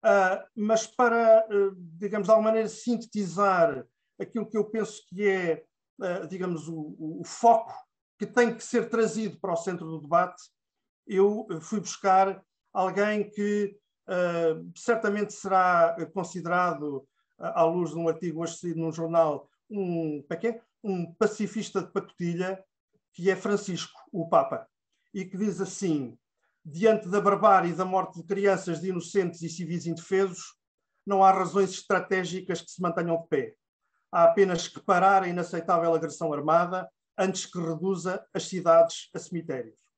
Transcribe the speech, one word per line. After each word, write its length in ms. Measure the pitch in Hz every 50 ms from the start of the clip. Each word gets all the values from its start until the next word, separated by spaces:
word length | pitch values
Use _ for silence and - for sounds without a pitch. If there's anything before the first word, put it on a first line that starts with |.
Ah, 440 | - 220 202 202 190 185 190 196 - _ _
mas 320 | 233 208 214 226 220 220
para, 600 | - _ - 247 233 226 233 226 220 220 220 220 220
eh, 200 | 208 202 196 196 190
digamos, 500 | 180 180 165 160 165 208 196 196 208 196
de 40 | 175
alguma 200 | 220 220 214 220
maneira 180 | 226 220 220 208
sintetizar 1160 | - - - 240 240 214 - - - 214 202 175 156 190 202 196 185 180 170 165 139 127 - _ _ _ _ _ _ _
aquilo 260 | 196 - _ 233 202
que 100 | - -
eu 80 | 214 202
penso 380 | 208 - 226 208 - - - _ _
que 180 | 180 185 208
é, 380 | 202 190 190 180 165 160 151 - _ _ _ _ _ _ -
eh, 240 | - 180 175 196 -
digamos, 420 | 151 185 185 185 180 175 160 143 160
o, 260 | 165 160 151 156 180 -
o, 220 | 160 156 165 -
o 40 | -
foco 480 | - - - - 233 233 226 - - - - - _ _ _ _ _ _ _
que 80 | 208
tem 280 | 196 - 247 240 233 233
que 80 | -
ser 260 | - - - 240 220 -
trazido 480 | - 226 220 208 - 220 220 196 - -
para 120 | - 190
o 40 | 175
centro 300 | 170 - 190 180 175 175
do 140 | 160 160 156
debate, 420 | 143 143 160 175 180 180 - - - _ _ _ _ _ _ _ _ _ _ _ _
eu, 400 | - 208 190 196 208 208 214 - -
eh, 100 | 175 160
fui 200 | 160 - 220 208
buscar 600 | 165 - - - - 196 185 190 196 196 190 190 _ _ _ _ _ _
alguém 580 | _ 202 185 185 175 196 202 208 214 208 202 208
que, 480 | - - 202 208 208 208 208 196 202 _ _ _ _ _ _ -
eh, 480 | 190 180 180 175 170 170 165 165 160 165 165 175 175
certamente 560 | - - - 233 220 - 208 202 208 208 208
será, 640 | - - - 196 190 185 185 180 180 170 165 170 170 170
eh, 60 | 165
considerado, 1000 | 160 _ 196 175 - - 185 160 170 175 180 180 175 160 147 147 151 139 135 - _ _ _ _ _ _ _
eh, 120 | - 170 -
à 100 | - 165
luz 260 | 165 170 180 175 156
de 60 | 151
um 120 | 165 170 160
artigo 340 | 160 160 185 175 151 160
hoje 160 | 170 160 - -
saído 220 | - 175 160 160
num 120 | 165 165
jornal, 560 | 156 165 165 160 165 170 165 156 147 143 - _ _ _ _ _
um, 500 | 214 202 190 175 175 165 165 156 151 143
como 60 | 143 _
é 80 | 175
que 120 | 165 - 226
é? 140 | 226 233 _ _ _ _
Um 320 | - 214 190 180 175 170 -
pacifista 680 | _ 220 214 214 - 214 196 - 226 202 - - 196
de 100 | 170 -
pacotilha, 720 | _ 190 190 - _ _ 175 170 170 170 185 185 190 190 - _ _ _ _ _ _ _ _ _ _
que 160 | - 170 196
é 40 | 190
Francisco, 640 | 185 - 202 208 202 202 - 175 151 - - _ - - _
o 160 | - 190 160 -
Papa, 400 | - 160 - - - - - _ _ _ _ _ _ _ _ _
e 120 | _ 202 185
que 120 | 185 -
diz 240 | 180 208 208 175 151
assim: 580 | 190 185 - - 202 180 156 147 131 117 113 _ _ _ _ _ _ _ _ _ _
"Diante 440 | 156 139 165 208 220 220 - - 175
da 120 | 185 208
barbárie 500 | 180 202 196 - 208 214 196 185 185 170
e 40 | 165
da 100 | 160 185
morte 360 | 190 185 190 180 180 - 165
de 60 | -
crianças, 540 | - 196 196 196 202 190 180 - 175 165 151
de 100 | 170 190
inocentes 500 | 185 175 170 - - 202 180 170 170 -
e 60 | 165 165
civis 380 | - - 175 156 175 165 139
indefesos, 680 | 170 165 160 - - 190 190 196 190 170 - - - - _ _ _ _ _ _ _ _ _ _
não 180 | 196 202 190 190
há 80 | 190
razões 380 | 190 190 185 175 180 202 196 190
estratégicas 880 | - - - _ 196 180 185 - 196 190 180 160 170 185 180 - 180 165
que 100 | - -
se 120 | - -
mantenham 340 | 185 175 - 175 170 165 165 170
de 60 | 165 _
pé. 260 | 156 139 123 110 - _ _ _ _ _ _ _ _ _ _ _
Há 120 | - 175 170
apenas 440 | 170 165 208 196 185 180 165 - -
que 120 | - -
parar 420 | _ - 190 180 185 196 202 190
a 60 | 190 175
inaceitável 680 | 175 175 170 165 - 170 165 - 180 170 170 170 165
agressão 380 | 160 160 151 - - 170 160
armada 560 | 147 147 143 156 160 170 175 170 185 185 175 - _ _ _ _ _
antes 300 | - 190 190 185 - -
que 120 | - - 180
reduza 640 | 170 160 160 151 170 190 190 175 156 185 180 - - _ _
as 100 | 185 -
cidades 640 | - 185 185 147 165 165 165 165 165 - - - _ _
a 40 | 165
cemitérios." 640 | - - 180 170 160 165 139 123 117 110 _ _ _ _ _